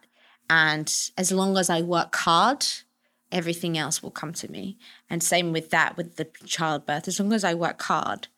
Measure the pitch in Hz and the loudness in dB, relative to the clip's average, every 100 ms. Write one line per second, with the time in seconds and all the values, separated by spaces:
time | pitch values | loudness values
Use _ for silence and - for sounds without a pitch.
0 | _ _ _ _ - 160 156 151 151 - | _ _ _ _ 0 4 4 2 -2 -2
1 | - - 185 190 190 190 180 165 175 170 | -4 -2 0 2 2 2 2 2 2 0
2 | - - 180 170 226 285 - - - _ | 0 0 4 6 6 2 -2 -4 -12 _
3 | _ _ - 180 170 170 175 160 143 - | _ _ -6 -4 -2 -2 -2 -2 -2 -4
4 | - - - 170 - 90 196 - - - | -6 -10 -10 -10 -10 -10 -10 -12 -18 -20
5 | - 170 - 180 170 160 160 165 147 - | -8 -4 2 2 2 -2 0 2 2 -2
6 | 170 - 160 - - - 160 147 - 147 | -10 -8 -10 -10 -8 -4 -2 -2 -4 -4
7 | 190 180 202 226 185 170 165 - - 160 | -4 -2 0 0 0 0 -2 -4 -2 -2
8 | - 101 - | -2 -6 -12